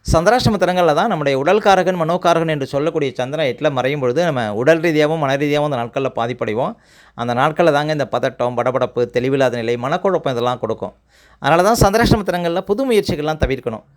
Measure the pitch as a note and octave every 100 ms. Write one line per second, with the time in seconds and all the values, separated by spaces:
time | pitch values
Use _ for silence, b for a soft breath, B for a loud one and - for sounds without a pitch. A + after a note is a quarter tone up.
0 | - E3 F3 B3 A3 G3+ F3 F3+ E3+ D3+
1 | A3 F3 C#3+ C3+ C#3+ G#3 G#3 F#3 F3 F3+
2 | D#3 F3+ F3 E3 E3 D3+ C3+ C#3 D#3 D#3+
3 | C#3 - B2+ D3+ C#3+ A#2 D3+ C3 C3 D3
4 | B2+ B2+ F3 C3+ G#2+ G#2 C3 E3 E3+ D3+
5 | D3+ E3 C#3 C#3 D3 D3 D3+ C3 A#2 C3+
6 | C3+ A#2+ A#2+ B2 A#2 A2 D#3 A3+ b b
7 | b - A#2+ A#2+ D3 D#3 E3+ C#3+ D3+ D#3
8 | B2 B2 C3 B2+ B2 A#2+ A#2+ B2 B2 -
9 | A#2+ B2 B2+ C3+ C3 A#2+ A2+ A#2+ B2+ F3
10 | G3 F3+ D#3 A#2+ B2 B2 G#2+ A2 F#2+ -
11 | b b b b C#3 E3 F#3+ A3+ G3+ G#3+
12 | A#3 G#3+ F#3+ F3 E3+ F3 F3+ G#3 C4+ G#3+
13 | G3+ E3 D3+ D#3 C#3 C3+ A#2+ A2 -